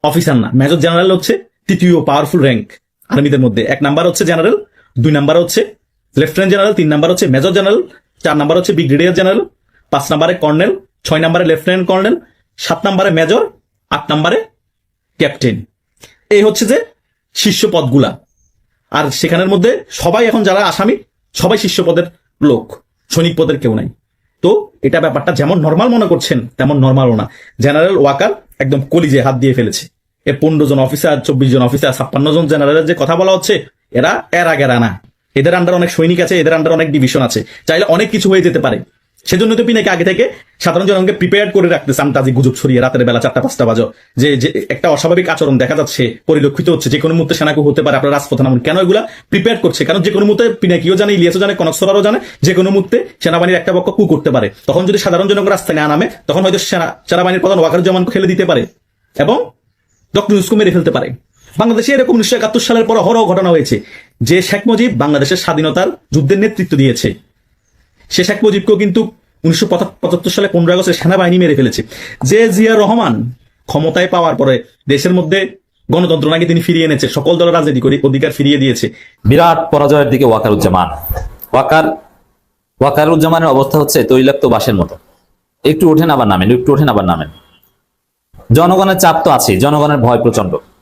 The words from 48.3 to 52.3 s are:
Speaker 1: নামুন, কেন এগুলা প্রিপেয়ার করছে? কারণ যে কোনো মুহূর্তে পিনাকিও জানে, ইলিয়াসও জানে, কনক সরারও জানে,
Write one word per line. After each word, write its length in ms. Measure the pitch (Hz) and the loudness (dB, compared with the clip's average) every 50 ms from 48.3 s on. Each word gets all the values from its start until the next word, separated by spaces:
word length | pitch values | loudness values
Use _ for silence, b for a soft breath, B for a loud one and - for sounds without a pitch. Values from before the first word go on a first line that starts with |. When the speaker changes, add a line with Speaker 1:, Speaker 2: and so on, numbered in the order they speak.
| 135 120 131 | -2 0 0
Speaker 1:
নামুন, 160 | 131 131 123 | 0 0 0
কেন 180 | 123 151 156 | 0 -2 0
এগুলা 300 | 190 190 175 196 220 226 B B B B _ | 0 2 2 0 0 -2 B B B B _
প্রিপেয়ার 280 | - 196 175 226 233 | -4 -2 0 0 -2
করছে? 280 | 226 - 160 - - 151 | 0 -2 -2 -2 -2 -2
কারণ 160 | - 165 196 | -2 0 0
যে 100 | 165 208 | 0 0
কোনো 140 | 202 185 208 | 0 2 2
মুহূর্তে 280 | 208 208 196 233 226 226 | 2 2 2 2 0 0
পিনাকিও 420 | - - 175 175 170 - 170 196 | 0 0 0 0 0 0 0 0
জানে, 180 | 185 208 208 202 | 2 2 0 2
ইলিয়াসও 260 | 180 175 170 170 185 | 2 2 2 2 0
জানে, 160 | 202 196 185 | -2 -2 -2
কনক 200 | 180 175 160 151 | -2 -2 -4 -2
সরারও 260 | - 190 190 190 208 | -2 0 2 2 2
জানে, 180 | 196 208 226 - B B | 2 0 -2 -2 B B